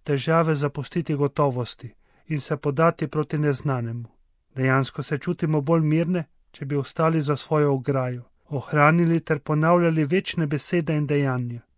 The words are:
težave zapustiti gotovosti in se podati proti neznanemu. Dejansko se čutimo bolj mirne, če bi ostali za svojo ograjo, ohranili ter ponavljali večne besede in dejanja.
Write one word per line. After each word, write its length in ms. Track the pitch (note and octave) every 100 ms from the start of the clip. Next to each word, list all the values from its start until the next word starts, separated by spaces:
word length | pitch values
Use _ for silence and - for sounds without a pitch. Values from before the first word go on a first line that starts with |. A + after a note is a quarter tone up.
težave 500 | - C#3 E3 E3 D#3+
zapustiti 600 | C#3+ C#3+ - C3 F3 -
gotovosti 760 | C#3+ C#3+ - C#3+ B2 A#2 - A2+ - _ _ -
in 120 | D3
se 160 | - D3
podati 520 | D3 C#3 E3+ E3+ D3+
proti 300 | D#3 D3+ D3+
neznanemu. 720 | D3+ C3 C#3+ B2+ A#2 A#2+ A#2 _ _ _ _
Dejansko 480 | C3 C3 C3+ C3 -
se 160 | - C#3+
čutimo 420 | - E3+ D#3 D#3
bolj 200 | C#3 E3
mirne, 420 | D3+ D#3+ E3 F3+ - _ _
če 120 | -
bi 120 | C3+ C#3+
ostali 440 | C3+ - D#3+ D#3+
za 160 | C#3+ C#3
svojo 380 | - D3+ D3
ograjo, 480 | C3+ B2 C3+ B2+ B2 - _ _
ohranili 720 | C#3 - D3+ D3 E3+ E3 E3
ter 180 | - D3+
ponavljali 640 | - D3+ D#3+ F3 E3+ D#3+
večne 420 | C#3+ F#3 - F3 D3+
besede 500 | D3 - F3 D#3+ D3+
in 100 | C#3+
dejanja. 540 | C#3+ C#3 B2+ A#2+ A#2+ -